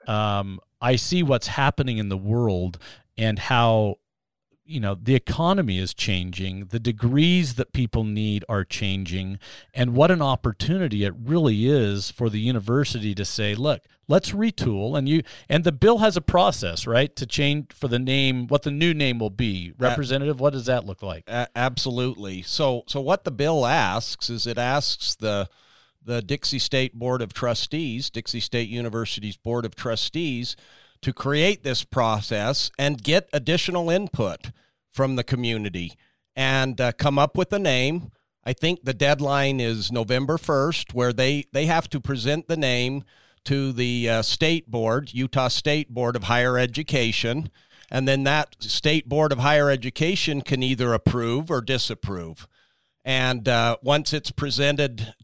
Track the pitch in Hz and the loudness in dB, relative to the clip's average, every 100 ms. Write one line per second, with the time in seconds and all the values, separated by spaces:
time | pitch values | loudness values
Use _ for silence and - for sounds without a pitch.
0 | - 107 107 101 98 95 - _ 123 127 | -4 -2 0 0 -4 -8 -14 _ 0 2
1 | - 180 160 127 - - 139 - 131 113 | 2 0 2 0 0 0 0 2 -2 -2
2 | 104 95 98 117 117 92 90 87 - - | -2 -4 0 0 2 0 -2 -6 -16 -20
3 | _ - 110 104 - 123 117 110 104 98 | _ -2 0 0 2 4 6 4 2 -2
4 | _ _ _ _ _ _ _ 156 101 98 | _ _ _ _ _ _ _ -4 -4 -2
5 | 110 131 - - 165 196 139 92 95 - | 2 2 2 0 2 2 2 0 -2 -2
6 | - 92 90 90 95 92 98 117 117 110 | -2 -2 -2 -6 -6 -6 -6 -4 -2 0
7 | 120 139 165 180 156 120 127 - 120 117 | 2 4 6 6 2 -2 -4 -2 -2 0
8 | 110 104 107 104 - 101 92 - 101 98 | -2 -2 0 -2 -2 -2 -2 -4 -4 -2
9 | 87 92 92 101 - - - - 123 120 | -4 -6 -6 -8 -12 -20 -14 -2 0 4
10 | 160 180 139 127 123 107 - 185 170 104 | 6 6 2 0 -2 -4 -2 0 0 0
11 | 101 107 117 170 151 107 120 143 107 101 | -2 -2 -2 2 4 4 4 4 2 0
12 | 101 - 117 107 113 123 101 127 139 120 | -4 -2 -2 0 0 0 0 0 0 -2
13 | 107 98 98 - 104 104 143 139 - _ | -4 -4 -4 -2 -2 -2 -2 -2 -6 _
14 | - 160 - 202 226 - 127 101 107 147 | 2 2 2 0 0 0 -2 0 -2 0
15 | 135 156 - - - 147 175 139 208 233 | 2 2 0 -10 -2 2 2 4 4 6
16 | 214 175 - 180 196 - 90 82 - 117 | 4 2 2 4 4 2 -4 -4 0 2
17 | 147 - 123 - 143 147 139 - 139 120 | 2 -2 -6 0 2 0 -4 -6 -2 0
18 | 127 135 135 127 120 143 - 143 170 156 | 2 2 2 2 2 0 0 0 2 2
19 | 139 120 107 95 120 92 87 82 123 120 | 0 0 -2 0 -2 -2 -6 -2 0 0
20 | 131 135 143 135 143 135 117 123 98 92 | 0 -2 0 2 2 0 0 0 -2 -10
21 | 101 80 - 120 120 120 127 123 135 123 | -8 -10 -6 -4 -4 -2 -2 0 -4 -2
22 | 127 123 101 92 90 - 147 120 - 143 | -2 -4 -8 -10 -6 0 2 0 -4 -4
23 | 135 190 - 120 143 160 120 156 107 98 | 0 0 0 -2 0 2 2 2 2 0
24 | - - - 117 110 113 120 139 143 - | -4 -6 -6 -4 -4 -2 0 0 -2 -4
25 | - - 107 104 95 - _ _ _ _ | -4 -4 -2 -2 -4 -8 _ _ _ _
26 | 113 120 98 135 - 135 - 135 131 113 | -6 -6 -4 -4 -2 -2 0 0 -2 -2
27 | 123 127 110 - 123 117 - 151 156 117 | -4 -2 -4 -4 -2 -2 -2 -4 -4 -4
28 | - - - 120 - 123 113 120 117 110 | -6 -8 -8 -6 -4 -2 -4 -4 -4 -4
29 | 110 - 104 95 113 120 117 - 123 113 | -4 -6 -8 -8 -4 -4 -4 -6 -6 -4
30 | - 160 170 120 120 - - - _ _ | -4 -4 -4 -4 -6 -10 -16 -20 _ _
31 | - - 135 147 175 208 139 127 - - | -6 -4 0 2 2 2 -2 -4 -2 2
32 | 113 107 - 107 107 143 - - 143 139 | 2 2 0 -2 0 0 -2 0 0 0
33 | 107 170 - 147 123 175 - 175 170 175 | 2 2 2 -4 0 0 0 -2 0 0
34 | 202 - 104 82 - - _ _ _ - | 0 -2 -2 -2 -12 -18 _ _ _ -2
35 | 135 131 120 127 120 113 104 90 87 - | 0 0 -2 -2 0 -2 -2 -4 -8 -10
36 | _ _ _ - 135 135 131 123 123 - | _ _ _ -4 0 2 0 0 -2 0
37 | 147 139 143 - 185 202 185 127 131 170 | 0 4 2 2 -2 0 2 2 2 -2
38 | 156 - _ _ - 127 160 180 127 117 | -6 -16 _ _ -8 -2 0 -2 -4 0
39 | 143 147 143 139 139 135 117 113 101 120 | 2 2 2 2 2 0 0 -2 -2 -2
40 | 110 127 139 160 - 143 143 165 - 120 | 0 0 0 -2 0 2 2 -2 -4 0
41 | 123 117 131 143 135 135 156 165 - 147 | 0 2 2 0 -2 -2 2 2 0 -6
42 | 113 135 117 151 - 160 139 123 123 139 | -4 -4 0 -2 -2 0 2 2 0 -4
43 | - _ _ _ - 139 135 120 123 120 | -10 _ _ _ -2 0 0 0 0 0
44 | 117 113 110 - 160 165 127 117 113 123 | 2 0 0 0 2 0 -2 -2 0 0
45 | 143 120 131 135 127 - 151 147 151 120 | -2 -4 -2 0 0 0 0 0 -2 -4
46 | 120 120 90 120 123 123 127 123 156 139 | -2 -2 0 2 4 2 0 -2 -2 0
47 | 117 107 117 131 160 - _ _ - 127 | 0 0 -2 -4 -6 -12 _ _ -8 -2
48 | 135 135 135 151 147 - - - 151 156 | 0 2 2 2 0 -8 -6 -2 2 0
49 | 123 143 151 135 139 151 143 135 120 - | 0 0 2 2 4 4 4 2 -2 -2
50 | 160 190 - 143 - 135 131 127 123 113 | 0 0 0 -2 -2 -2 0 0 2 2
51 | - 123 117 123 160 143 113 131 - 107 | 0 0 -2 -2 -2 -4 -2 -2 -2 -6
52 | - 95 85 80 - _ _ _ _ _ | -8 -8 -8 -14 -20 _ _ _ _ _
53 | 131 131 127 127 113 117 117 113 131 147 | -4 0 0 0 2 2 2 0 2 2
54 | 151 151 - - 143 131 143 143 143 113 | 2 -4 -4 -6 -4 0 0 2 -2 -2
55 | 110 - | -10 -10